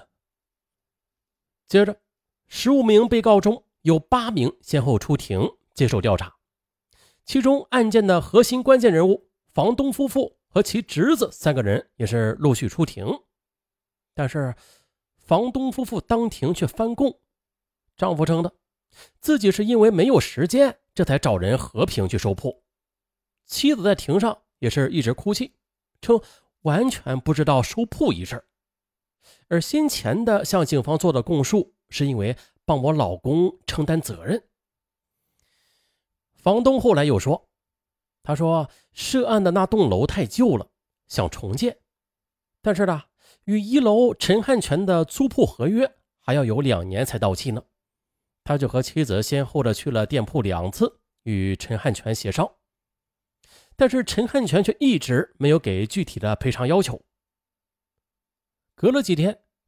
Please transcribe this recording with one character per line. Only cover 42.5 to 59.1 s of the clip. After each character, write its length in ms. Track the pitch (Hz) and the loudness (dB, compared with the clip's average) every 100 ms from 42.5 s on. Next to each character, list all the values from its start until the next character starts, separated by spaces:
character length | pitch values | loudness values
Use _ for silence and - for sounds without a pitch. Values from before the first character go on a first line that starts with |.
| _ | _
但 140 | - 185 | -2 0
是 100 | 196 | 0
呢， 180 | 156 - _ _ _ - | -2 -6 _ _ _ -4
与 140 | 214 | -4
一 200 | 208 277 | 0 2
楼 340 | 233 214 247 | 4 4 2
陈 280 | 214 - 202 | 0 0 0
汉 180 | 220 254 | 2 -2
全 260 | - 147 190 | 0 -2 0
的 180 | 175 | 0
租 240 | 160 - 269 | 0 0 -2
铺 180 | - 233 | 2 0
合 220 | - 131 | 0 -2
约 280 | 220 269 _ _ _ | 0 -2 _ _ _
还 140 | - | -2
要 100 | 139 | 0
有 180 | 127 110 | 0 0
两 260 | 139 98 90 | 0 -2 -4
年 180 | 95 131 | -6 -4
才 120 | 117 | -2
到 160 | 104 | -2
期 180 | 92 135 | -2 -6
呢， 120 | 107 - _ _ _ _ _ _ _ | -8 -10 _ _ _ _ _ _ _
他 140 | - 147 | -4 -2
就 100 | 131 | -2
和 140 | 127 | -2
妻 220 | 127 - | -4 -4
子 200 | 143 98 | -2 -2
先 220 | 110 139 135 | -2 -4 -4
后 180 | 156 | -2
的 100 | 123 | -2
去 160 | 107 - | -2 -4
了 160 | 117 107 | -4 -2
店 180 | 139 | -4
铺 180 | 107 151 | -4 -4
两 300 | 101 87 90 | -2 -2 -4
次 280 | - 226 _ _ _ | -2 -2 _ _ _
与 320 | - 101 95 95 | -6 -4 -2 -4
陈 220 | - 110 | -6 -6
汉 160 | - | -4
全 200 | 104 - | -4 -6
协 180 | 110 104 | -6 -6
商， 180 | 95 180 _ _ _ _ _ _ _ _ _ _ _ _ - | -4 -4 _ _ _ _ _ _ _ _ _ _ _ _ 0
但 140 | 262 | 0
是 140 | 262 | 0
陈 240 | 240 - 233 | -4 -4 -2
汉 180 | 277 214 | -2 0
全 180 | 180 | 0
却 140 | 208 - | 0 0
一 200 | 277 190 | 0 0
直 360 | - 123 - - | 0 -2 -2 -2
没 100 | 143 | 2
有 80 | 156 | 2
给 300 | - 95 107 | 0 -4 -4
具 180 | 196 180 | -4 -6
体 140 | - | -4
的 160 | 104 107 | -4 -2
赔 160 | 131 | -4
偿 160 | - 127 | -2 0
要 140 | 180 | 0
求。 220 | 185 117 _ _ _ _ _ _ _ _ _ _ _ _ _ _ _ _ _ - | 0 -6 _ _ _ _ _ _ _ _ _ _ _ _ _ _ _ _ _ -2
隔 180 | 208 | 0
了 100 | 269 | 2
几 100 | 247 | 0